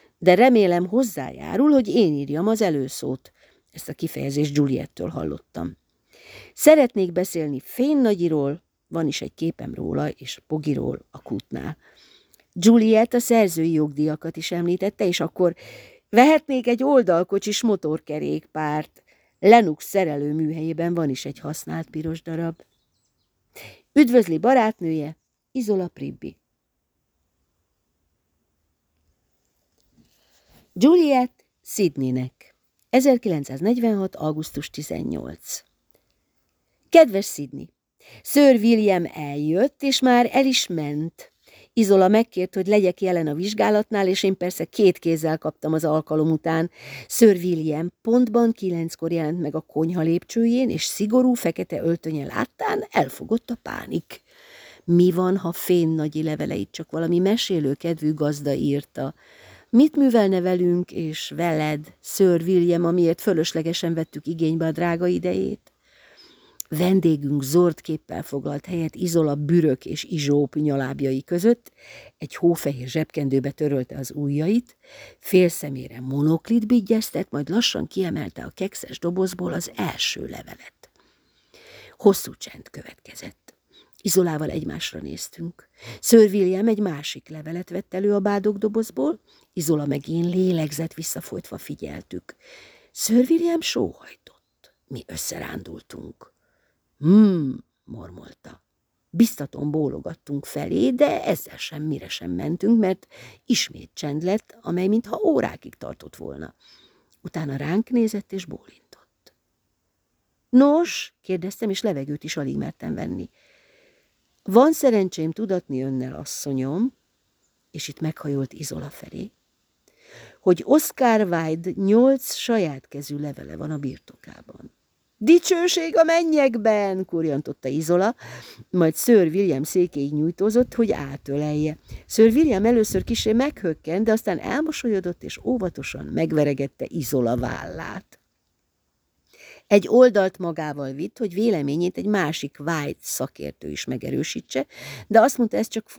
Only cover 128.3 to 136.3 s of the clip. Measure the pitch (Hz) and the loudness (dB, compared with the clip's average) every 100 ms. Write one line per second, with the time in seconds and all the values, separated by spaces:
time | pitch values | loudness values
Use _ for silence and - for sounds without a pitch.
128.3 | - - - - 180 160 - 247 220 165 | -18 -20 -20 -4 2 2 2 6 6 6
129.3 | 185 190 135 160 185 175 147 139 151 160 | 2 0 0 0 0 0 -2 -4 -2 -2
130.3 | - 208 233 247 - 226 - 139 143 - | 0 0 2 0 0 -2 -2 -8 -10 -6
131.3 | 143 151 151 151 160 - - - - 226 | -4 -2 -2 -2 -6 -14 -18 -2 4 6
132.3 | 254 311 196 220 240 208 185 - 226 214 | 6 4 4 4 4 2 -2 -2 -2 0
133.3 | 226 285 - 170 156 160 180 220 220 208 | 0 0 -2 -6 -6 -4 -2 2 0 0
134.3 | 170 - 262 320 - 240 196 180 - - | -4 -4 -4 -4 -4 -2 -2 -4 -8 -12
135.3 | - 220 254 180 - - 131 147 156 160 | -8 -4 -2 -4 -6 -10 -10 -6 -2 0